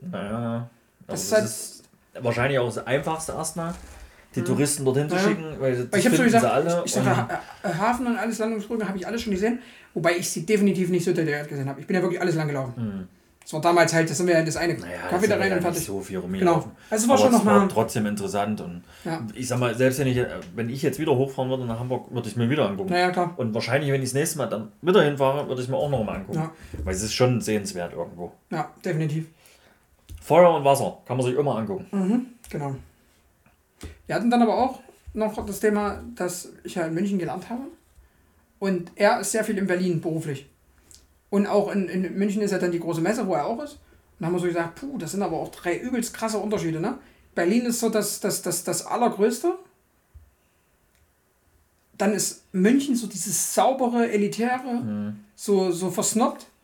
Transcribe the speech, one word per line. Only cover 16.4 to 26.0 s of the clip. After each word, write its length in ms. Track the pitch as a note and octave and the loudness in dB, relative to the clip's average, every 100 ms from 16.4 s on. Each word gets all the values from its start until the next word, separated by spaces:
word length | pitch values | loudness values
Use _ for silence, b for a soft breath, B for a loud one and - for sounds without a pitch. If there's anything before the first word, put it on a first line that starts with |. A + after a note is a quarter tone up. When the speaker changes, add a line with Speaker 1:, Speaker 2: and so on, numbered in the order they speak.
| B2+ E3 - - B | 4 4 0 -14 B
Speaker 2:
Also 120 | A3 | 0
es 60 | A#3 | 4
war 60 | C4 | 6
Speaker 1:
Aber 80 | G#3 | 6
Speaker 2:
schon 80 | A#3 | 6
Speaker 1:
es 60 | G3 | 6
war 80 | |
Speaker 2:
nochmal 140 | G#3 F#3+ | 6 6
Speaker 1:
trotzdem 380 | G#2+ A2 A#2+ G#2+ | 2 0 0 -2
interessant 560 | G2+ G2 G2+ G#2 G#2 | -2 -2 -2 -2 -2
und 220 | F2 F2 - B | -6 -12 -16 B
Speaker 2:
Ja. 220 | E3+ E3 A2+ | -8 -6 -6
Speaker 1:
ich 140 | G#2+ B2+ | -8 -4
sag 100 | B2 | 0
mal, 160 | B2 A2+ | 0 4
selbst 220 | C3 B2+ | 2 4
wenn 100 | C3 | 0
ich, 120 | B2 - F2+ E2+ | 2 -2 -6 -10
wenn 160 | G2 A#2 | -6 -6
ich 140 | C3+ | -2
jetzt 160 | D3 - | -2 0
wieder 160 | D#3 B2+ | 0 2
hochfahren 340 | C3+ - B2+ | 2 -2 -2
würde 160 | C3 B2 | -2 -4
nach 140 | A2+ | -6
Hamburg, 320 | B2 B2+ - | -4 -4 -4
würde 160 | A#2+ A2 | -6 -4
ich 60 | A#2 | 0
mir 120 | A#2 | 0
wieder 220 | D3 G3 | 2 0
angucken. 200 | G3 F#3+ | 0 0
Speaker 2:
Na 80 | F3 | 2
ja, 100 | F3+ | 2
klar. 240 | F3+ F3 - | 2 -2 -2
Speaker 1:
Und 180 | - G#2+ | -2 -2
wahrscheinlich, 360 | A#2 C3+ D3 | 0 0 2
wenn 120 | C#3 | 0
ich 60 | B2+ | 0
das 40 | |
nächste 240 | C3 D#3+ D#3+ | -2 -2 -2
Mal 80 | A#2 | -4
dann 240 | G#2 G#2+ - | -4 -8 -4
wieder 180 | D#3 F#3+ | 4 6
hinfahre, 460 | D3 C#3 C3+ C#3+ A#2+ | 4 4 2 2 -2
würde 160 | B2+ | -4
ich 40 | A#2+ | -2
mir 100 | C3+ | -2
auch 120 | D3 | 0
nochmal 280 | C3 | 0